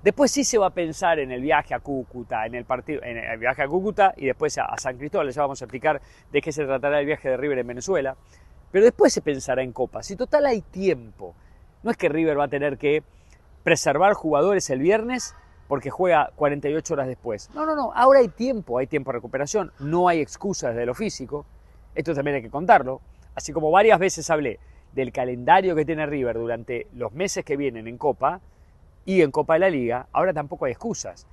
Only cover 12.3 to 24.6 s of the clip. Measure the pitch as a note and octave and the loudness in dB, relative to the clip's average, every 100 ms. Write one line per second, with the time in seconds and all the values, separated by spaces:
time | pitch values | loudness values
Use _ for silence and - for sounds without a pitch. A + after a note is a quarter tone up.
12.3 | C#3+ C#3+ C#3+ C#3+ C3+ D3 D3+ - - _ | 2 0 0 -2 0 0 0 -2 -20 _
13.3 | - _ - - D#3+ D#3 C#3+ F#3+ G#3 D#3+ | -20 _ -6 2 2 2 4 4 4 2
14.3 | D3 F3 G3 - C3 D#3 G#3+ A3+ B3+ - | 2 4 2 0 0 2 2 0 -6 -8
15.3 | - - - - C#3 C#3 - F3+ D#3+ C#3 | -16 -20 -20 -6 -4 -4 -2 4 4 2
16.3 | - D3 C#3+ C#3 D#3 - D3+ C3 B2 A#2+ | 0 -2 0 -2 -4 -2 -4 -4 -6 -6
17.3 | G#2 - D4 D#4 D4+ B3 - B3+ C#4 A#3 | -8 -8 -6 -4 -2 -4 4 8 8 6
18.3 | - A#3+ A#3 E3+ B2 C3+ D3+ C3 A#2+ A2+ | 2 -4 -4 -2 -4 -2 -4 -4 -8 -6
19.3 | C3+ C#3+ G#3+ D#3 _ C#3 E3+ F3+ E3+ C#3+ | -6 -2 -2 -4 _ -2 2 2 2 -2
20.3 | - G3+ F#3 C3+ A#2 A#2+ C3 G#3+ - B2+ | -6 -6 -4 -4 -2 -4 -4 -6 -6 -10
21.3 | C#3+ C#3+ - - - - - D3 C#3+ C#3+ | -10 -12 -20 -20 -20 -12 -8 -4 -2 -2
22.3 | C#3+ A2+ C#3 F3+ G3+ C3 C3 - - - | -4 -4 -8 4 4 4 -8 -12 -20 -18
23.3 | - - D3+ D#3 F3 A3 F#3+ F#3 - D#3 | -14 -8 -2 2 6 8 6 4 -2 -2
24.3 | D#3 C#3 G2 | 0 0 -8